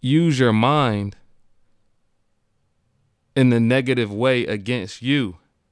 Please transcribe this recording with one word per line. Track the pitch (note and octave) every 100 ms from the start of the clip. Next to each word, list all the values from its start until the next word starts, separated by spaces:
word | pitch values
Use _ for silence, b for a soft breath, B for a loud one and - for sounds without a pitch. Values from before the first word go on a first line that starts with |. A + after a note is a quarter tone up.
use | B2+ D#3 E3+ C3
your | B2
mind | G#2+ A#2+ D3+ B2+ G#2 G2+ - - _ _ _ _ _ _ _ _ _ _ _ _ _ _ _ _ _ _ _ _ -
in | B2+
the | A#2
negative | A2+ C3 B2+ B2 G#2+
way | G2+ B2+ B2+ -
against | G#2+ G2 B2 A2+ -
you. | A#2+ C#3+ G#2+ F2 _ _ _